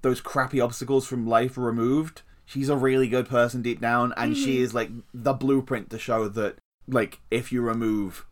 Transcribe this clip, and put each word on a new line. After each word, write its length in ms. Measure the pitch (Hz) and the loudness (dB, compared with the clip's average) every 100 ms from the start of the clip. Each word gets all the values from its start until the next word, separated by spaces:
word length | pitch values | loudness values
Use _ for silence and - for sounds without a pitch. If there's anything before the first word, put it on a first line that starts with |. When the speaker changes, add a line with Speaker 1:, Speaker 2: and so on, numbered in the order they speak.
Speaker 1:
those 200 | 131 127 | 2 0
crappy 400 | - 139 127 135 | -2 -2 0 0
obstacles 440 | 120 120 123 135 131 | 0 -2 0 0 2
from 220 | 127 113 | -4 2
life 300 | 113 123 127 | 2 2 -2
are 40 | |
removed, 600 | 123 117 117 143 160 - - - - | -2 0 2 2 0 -10 -20 -20 -12
she's 240 | 135 135 | -6 0
a 60 | 143 | 2
really 320 | 131 131 127 | 2 4 4
good 180 | 123 117 | 2 2
person 340 | 123 120 123 | 2 2 0
deep 200 | 120 117 | -4 -2
down, 320 | 117 120 120 - | 0 2 2 0
and 200 | 120 143 | -2 0
she 180 | 139 131 | 0 2
Speaker 2:
Mm-hmm. 80 | |
Speaker 1:
is, 100 | 123 | 2
like, 180 | 117 113 117 - | 0 -4 -8 -14
the 200 | 123 117 | -4 -2
blueprint 560 | 127 135 135 131 127 95 | 0 2 2 0 -6 -6
to 100 | 110 | -10
show 300 | - 113 107 | -2 0 0
that, 260 | 107 104 - _ _ - | -2 -4 -4 _ _ -2
like, 320 | 127 104 - - | 0 0 -6 -4
if 220 | 117 120 | -4 -2
you 100 | 127 | -2
remove 640 | 120 113 113 107 98 87 - | 0 0 0 0 -2 -8 -18